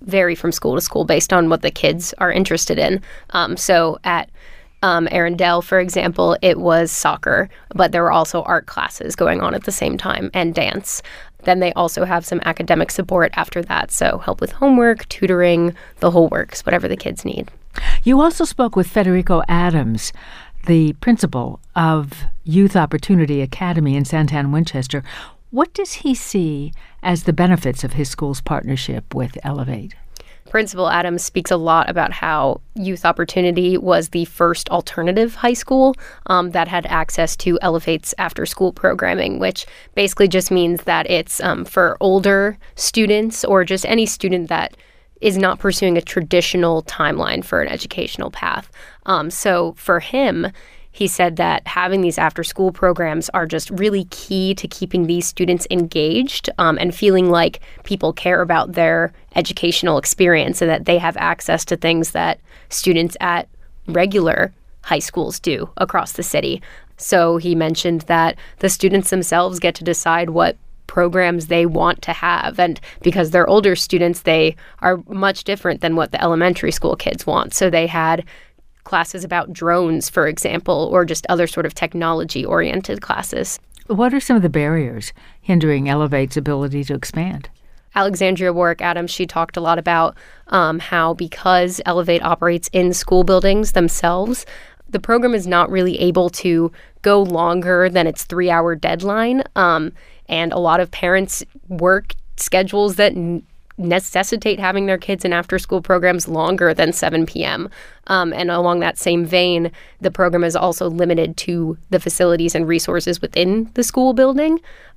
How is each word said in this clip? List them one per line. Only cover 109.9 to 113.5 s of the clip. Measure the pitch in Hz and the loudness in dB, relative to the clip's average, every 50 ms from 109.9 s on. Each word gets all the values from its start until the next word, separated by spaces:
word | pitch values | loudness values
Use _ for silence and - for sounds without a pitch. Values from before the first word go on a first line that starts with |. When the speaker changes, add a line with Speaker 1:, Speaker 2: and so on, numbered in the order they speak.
| - - | -10 -6
Speaker 1:
the | - 185 | -4 -2
program | 180 - 180 175 175 175 | 0 2 2 2 2 2
is | 170 165 170 | 2 0 0
also | - 180 180 170 - 185 170 | 0 0 0 0 -2 -4 -4
limited | 165 170 175 175 165 165 165 160 165 - | -2 0 2 2 2 2 0 -2 -4 -6
to | - 180 175 170 165 160 160 - - - | -6 -4 -4 -2 -2 -4 -4 -8 -6 -6
the | 190 180 | -6 -4
facilities | - 170 - - 180 175 170 165 170 165 - | -4 -4 -2 0 2 2 2 2 0 -2 -2
and | 160 165 | -2 0
resources | 156 165 156 - - 175 175 - 180 170 165 | 0 0 -2 -2 -2 -4 -2 -2 -4 -4 -4
within | - - - 175 180 185 | -6 -4 -2 0 0 0